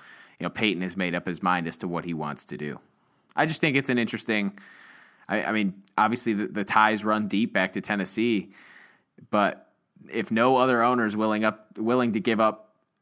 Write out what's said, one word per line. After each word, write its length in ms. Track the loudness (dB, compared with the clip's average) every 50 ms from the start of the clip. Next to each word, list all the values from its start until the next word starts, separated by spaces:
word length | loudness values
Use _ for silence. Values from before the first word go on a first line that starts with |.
| -20 -20 -20 -20 -20 -20 -14 -10
you 40 | -10
know, 60 | -8
Peyton 320 | -4 -2 0 0 0 0
has 160 | -4 -4 -4 -4
made 160 | -4 -2 -2
up 140 | -4 -4 -6
his 160 | -6 -2 0
mind 240 | 0 0 0 0 -4
as 100 | -6 -6
to 80 | -6 -6
what 160 | -6 -6 -6
he 120 | -6 -6
wants 300 | -6 -6 -8 -8 -8 -10
to 120 | -10 -10 -10
do. 220 | -10 -10 -10 -12 -16 _ _ _ _ _ _ _ _ _ -2
I 100 | -2 0
just 160 | 0 0 0
think 160 | 0 0 0 0
it's 140 | 0 0
an 80 | 0 0
interesting, 580 | 0 0 -2 -4 -2 -2 -2 0 -2 -2 -4 -8 -14 -20 -20 -20 -20 -20 -20 -20 -20 -20 _ _ _ -4
I, 160 | -4 -2 -2
I 80 | 0
mean, 320 | 0 0 0 0 -2 -6 -12 _ _ 2
obviously 340 | 2 2 2 0 0 0 0
the, 140 | 0 -2 -4
the 160 | -4 -4 -4
ties 420 | 0 2 4 4 4 2 0 0
run 220 | 0 0 0 0 0
deep 260 | 0 0 0 0 0
back 200 | 0 0 0 -2
to 80 | -4
Tennessee, 680 | -6 -4 -4 -2 -2 -2 -2 0 0 0 0 0 -2 -6 -12 -20 -20 -20 -20 -20 -20 -20 _ _ _ _ _ -20 -8 -2
but 420 | 2 2 2 2 0 -2 -10 _ _ _ _ _ _ -20 -16 -8
if 200 | -6 -6 -4 0
no 260 | 2 2 4 4 6 4
other 240 | 4 4 4 4
owner 240 | 4 4 2 2 0
is 100 | 0 0
willing 280 | 0 0 0 0 2 2
up, 340 | 0 0 -2 -6 -16 -10 -6
willing 360 | -2 0 2 2 2 2 0
to 60 | 0
give 200 | 0 0 2 4
up 340 | 2 2 2 -2 -8 _ _ _ _ _ _ _